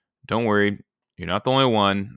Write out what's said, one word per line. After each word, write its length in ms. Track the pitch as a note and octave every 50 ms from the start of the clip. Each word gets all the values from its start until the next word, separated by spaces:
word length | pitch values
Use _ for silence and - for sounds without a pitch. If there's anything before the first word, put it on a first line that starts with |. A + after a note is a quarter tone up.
| _ _ _ _ _
Don't 220 | - G2+ A2 A#2
worry, 360 | A2+ G#2 G#2 G2+ G2+ G2+ - - _ _ _ _ _ _ -
you're 100 | F2 E2
not 160 | F2+ G#2 -
the 60 | B2+
only 160 | C3 C3+ C3+
one. 500 | C3 A2+ G#2+ G2+ G2 G2 G2+ G2 G#2+ B2